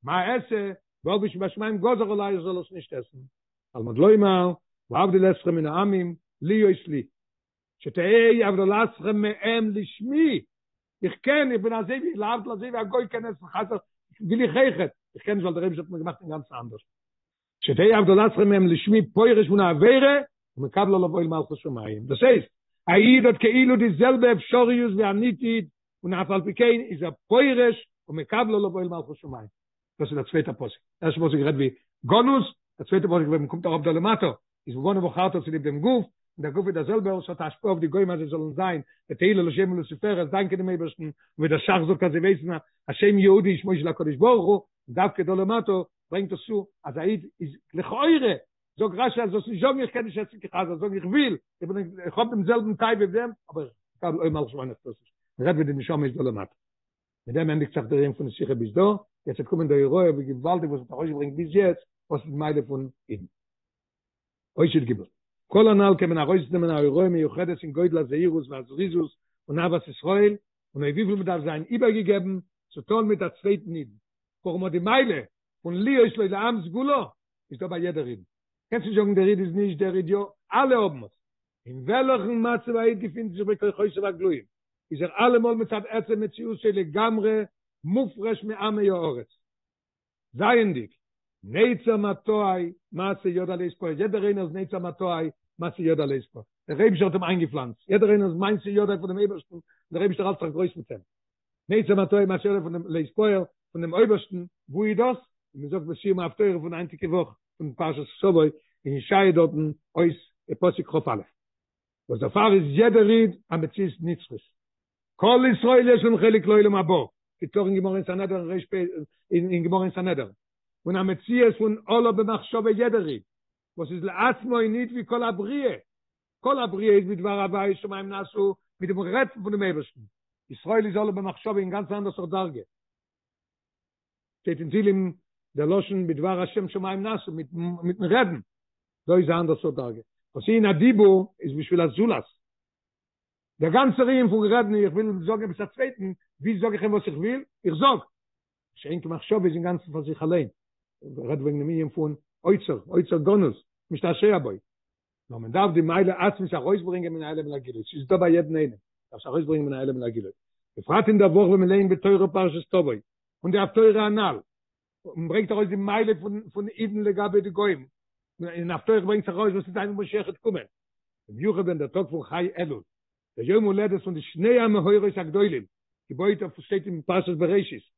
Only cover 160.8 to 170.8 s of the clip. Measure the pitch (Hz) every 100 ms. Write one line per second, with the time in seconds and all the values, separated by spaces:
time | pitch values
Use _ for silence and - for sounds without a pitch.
160.8 | - 175 196 208 202 170 190 190 185 196
161.8 | 196 185 196 196 190 180 185 156 - 190
162.8 | 151 110 _ _ _ _ 170 202 196 220
163.8 | 220 208 208 208 196 117 _ _ _ _
164.8 | _ _ 175 156 165 180 202 214 208 196
165.8 | 196 208 220 190 190 208 220 202 208 214
166.8 | 220 214 208 190 208 202 196 170 208 156
167.8 | 131 _ _ _ _ _ 170 170 170 165
168.8 | - 220 185 214 - 175 214 190 185 185
169.8 | 202 202 185 208 190 - 226 180 107 _